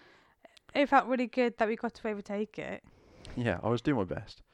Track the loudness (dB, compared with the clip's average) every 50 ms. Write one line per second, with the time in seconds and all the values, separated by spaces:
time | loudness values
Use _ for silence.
0 | -20 -20 -20 -20 _ _ _ _ -20 -20 _ -20 _ -2 0 2 2 6 4 4
1 | 4 4 0 0 0 0 0 0 0 0 2 0 0 0 0 -2 -4 -8 -8 -6
2 | -6 -6 -6 -6 -6 -6 -6 -4 -6 -6 -8 -8 -8 -8 -10 -10 -14 -20 -20 -20
3 | -20 -20 -20 -18 -16 -10 -6 -2 0 0 0 0 2 0 0 2 2 2 2 2
4 | 0 0 -4 -6 -8 -10 -18 -20 -20 _